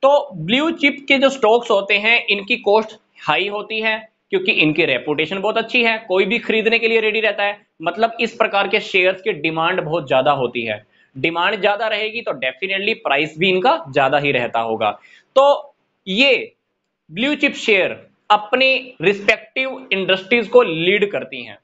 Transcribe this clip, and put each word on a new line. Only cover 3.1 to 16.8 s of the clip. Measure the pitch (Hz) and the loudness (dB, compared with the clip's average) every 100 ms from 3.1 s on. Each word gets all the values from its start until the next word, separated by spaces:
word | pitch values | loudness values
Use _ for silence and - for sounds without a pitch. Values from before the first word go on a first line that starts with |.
| _ | _
हाई | - 156 196 | -2 -2 0
होती | 208 208 220 | -6 -8 -4
है | 220 220 226 _ _ | -4 -4 -8 _ _
क्योंकि | 190 185 | -4 0
इनकी | - 156 151 156 | 0 2 2 0
reputation | 127 131 147 156 196 | 0 -2 -4 -2 -2
बहुत | 196 220 | -2 -2
अच्छी | 226 254 | -2 0
है, | 233 220 | 0 -2
कोई | 220 185 202 | -2 0 0
भी | 233 | -2
खरीदने | - 220 214 226 | -2 0 2 0
के | 226 | 2
लिए | 226 | 0
ready | 214 214 | 0 0
रहता | 214 208 | -2 -2
है, | 202 208 _ _ | -4 -4 _ _
मतलब | 165 185 226 226 | -6 -2 -2 0
इस | 233 | -6
प्रकार | - 214 202 202 | -2 0 0 0
के | 208 | -2
shares | 196 190 185 190 | 0 2 2 0
की | 214 175 | -4 -4
demand | 156 160 165 185 | -4 -2 0 0
बहुत | 156 165 139 | -2 -4 0
ज्यादा | 139 139 | 2 2
होती | 139 123 123 113 | 2 0 -4 -6
है, | 107 _ _ _ 135 | -6 _ _ _ -6
डिमांड | 147 170 180 214 | -4 0 -2 0
ज्यादा | 196 208 220 | 0 0 -2
रहेगी | 214 214 220 | -4 -6 -6
तो | 226 151 | -8 -4
definitely | 131 131 190 196 202 220 | -6 -6 -6 -4 -4 -4
प्राइस | 151 139 156 156 | 0 0 0 0
भी | 190 | 0
इनका | 185 185 320 - | 2 2 0 0
ज्यादा | 135 135 147 | 0 2 2
ही | 143 | 0
रहता | 135 120 120 | 0 0 -2
होगा। | 117 110 107 101 _ - _ - | -2 -2 -2 -4 _ -20 _ 4
तो | 277 277 - _ _ _ - | 4 4 -2 _ _ _ -6
ये | 190 277 226 110 _ _ _ | 0 2 2 -2 _ _ _